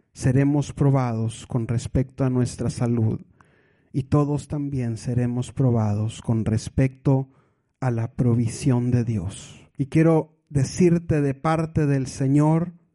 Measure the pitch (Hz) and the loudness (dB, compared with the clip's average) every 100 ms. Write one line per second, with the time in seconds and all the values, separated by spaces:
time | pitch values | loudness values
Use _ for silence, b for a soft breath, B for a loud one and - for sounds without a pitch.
0 | _ - 135 131 139 147 139 - 139 135 | _ -4 0 2 2 2 -2 0 2 2
1 | 123 110 113 - - 123 113 117 - 135 | 0 -2 -4 -6 -6 -4 -2 -4 -2 -2
2 | 131 - 135 127 120 - 117 - 120 117 | -4 -2 -2 0 -2 -4 -6 -4 -2 0
3 | 110 - - b b b b b b 143 | 0 -2 -10 b b b b b b -8
4 | 135 147 143 147 - 151 143 139 117 113 | 0 0 2 -2 -6 -6 -6 -4 -4 -6
5 | - 120 120 120 123 - 131 117 107 104 | -4 -2 -2 -2 -4 0 2 2 2 0
6 | 110 - - 113 107 110 - - 131 - | -2 -4 -4 -2 0 -2 -2 -2 -2 0
7 | - 135 131 b b b b _ 131 117 | 0 2 0 b b b b _ -4 -2
8 | 117 - 123 117 110 - 143 120 123 123 | -4 0 2 2 0 -2 0 2 2 0
9 | 117 110 95 - - - - - 135 160 | 0 -4 -6 -10 -16 -20 -12 -8 -2 2
10 | 160 160 147 _ - 139 131 - 180 170 | 4 4 0 _ -6 -2 -2 2 4 4
11 | 170 156 143 135 160 160 160 160 147 139 | 0 0 0 -2 -2 -2 -2 0 0 0
12 | 131 - 135 143 151 165 175 - _ | -2 -2 2 4 4 2 -2 -8 _